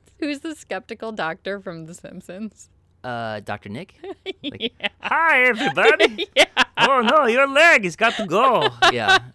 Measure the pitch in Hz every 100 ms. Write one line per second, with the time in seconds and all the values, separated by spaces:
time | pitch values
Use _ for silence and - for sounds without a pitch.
0 | _ _ 294 285 330 294 - 190 - 220
1 | 226 214 160 170 190 196 190 165 160 175
2 | - 185 - 180 214 - - _ _ _
3 | 127 120 113 107 101 104 101 113 190 _
4 | 381 - - - 277 - 220 - 202 -
5 | - 294 330 269 254 233 277 143 440 -
6 | 302 214 370 262 339 - - - 247 269
7 | 233 302 262 240 277 269 330 294 185 151
8 | 226 - 196 185 262 202 - - - 240
9 | 220 381 -